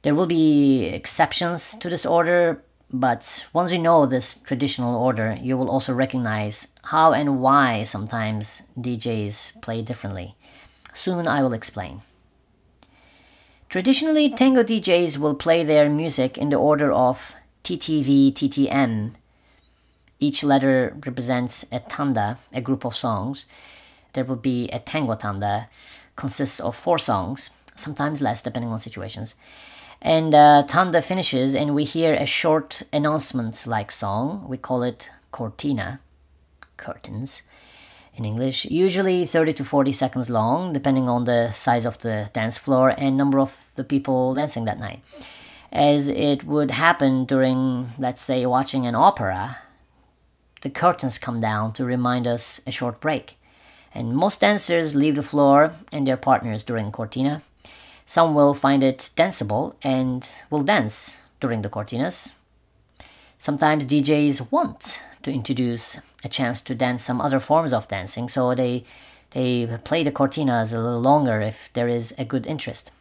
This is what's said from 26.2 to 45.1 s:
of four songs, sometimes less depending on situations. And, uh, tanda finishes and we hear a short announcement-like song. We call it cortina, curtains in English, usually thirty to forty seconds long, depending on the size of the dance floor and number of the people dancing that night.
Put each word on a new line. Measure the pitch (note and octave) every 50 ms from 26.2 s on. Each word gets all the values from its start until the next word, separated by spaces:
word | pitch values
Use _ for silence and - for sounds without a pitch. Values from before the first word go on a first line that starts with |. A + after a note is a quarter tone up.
| - C3+ - - C#3+ C3 - -
of | - G#2 A#2
four | - - E3+ F3 D#3
songs, | - - A2 G2 F2+ F#2+ C3+ - - - - _ _ - _
sometimes | - - D3+ C#3+ - C#3+ D3 D3+ C#3
less | C#3 A2 A#2+ -
depending | - B2 A2 B2 A#2+ A#2
on | A2+ A2
situations. | - A2+ - - F#2+ G2 - - A2 - - _ _ - - - - - - - - - - _
And, | - E3 D#3+ D#3+ D#3+ D#3+ D3
uh, | D3 D3 D3 D3 C#3+ C#3+ C#3+
tanda | - E3+ F#3+ F3+ D#3+ E3
finishes | D#3 - F#3 F#3+ F3+ - - B2+ C3 C3+ C#3
and | - D3+ D3 C#3+
we | D3 D3+
hear | C#3+ - D#3+ E3 D#3+ D3+
a | - C#3+
short | C3+ - - - E3 D#3 D#3 D3+ - - - - _
announcement-like | - D3+ D3 D3+ D3+ D#3 C#3+ - - B2+ A#2 A2+ A2 - - A#2 A#2 G#2+ G2+ -
song. | - - A2+ G2+ G2+ G#2+ B2+ C#3+ F#3 G3+ F3+
We | D3+ C3 -
call | - - B2+ B2
it | A#2+ B2 A#2 - - - - _ _ _
cortina, | - - A#2+ G#2+ - - - C#3+ C#3 A2+ G2 F2+ C3 C3+ _ _ _ _ _ _ _ _ _ _ _ _ - _ _
curtains | - - - - - - - G2+ G#2+ B2+ C3+ - - _ _ _ - - - - - - - - - - _ _
in | - A#2
English, | G#2+ G#2+ A#2 B2+ C3+ C3 - -
usually | - D3 E3 F#3 F#3+ F3 F#3+ G3 F#3+ F#3 F3+ F3
thirty | - - E3 D#3+ D#3 D#3
to | - C3+
forty | - - C#3+ C3+ C#3
seconds | C3+ - C3 B2+ - B2+ B2 B2
long, | A#2+ A2 A2 A#2 C3+ E3 F#3 F3+
depending | D#3 C#3 C3+ C#3+ C3+ C3 B2+ B2
on | A#2+ B2 B2
the | B2 A#2+ A#2+ A#2 A#2
size | G#2 - - C3 A#2+ A#2+ A#2
of | A#2+ A2+ -
the | - A#2 A2 G#2+ G#2 G#2 -
dance | A#2+ A2 A#2 A#2 -
floor | - C#3+ C3+ B2+ C3 C3
and | - - C#3 C3+ C3+
number | C3+ C#3 C#3 C3+ C3+
of | C3+ C3+ - - - - -
the | -
people | C3+ - C#3+ C#3 C#3 - C3 B2+ B2+ C3 C3
dancing | C3+ D3+ D3 - A#2+ A2+
that | A2 - -
night. | A#2 G#2 - - _ -